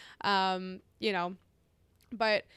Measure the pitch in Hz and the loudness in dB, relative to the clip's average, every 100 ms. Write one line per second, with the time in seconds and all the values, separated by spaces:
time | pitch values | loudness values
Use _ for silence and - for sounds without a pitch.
0 | - - - 196 190 185 185 185 - _ | -20 -6 0 2 2 0 -4 -10 -16 _
1 | 220 185 175 185 _ _ _ _ _ _ | -2 -2 -4 -6 _ _ _ _ _ _
2 | _ 214 220 214 - | _ -2 2 2 0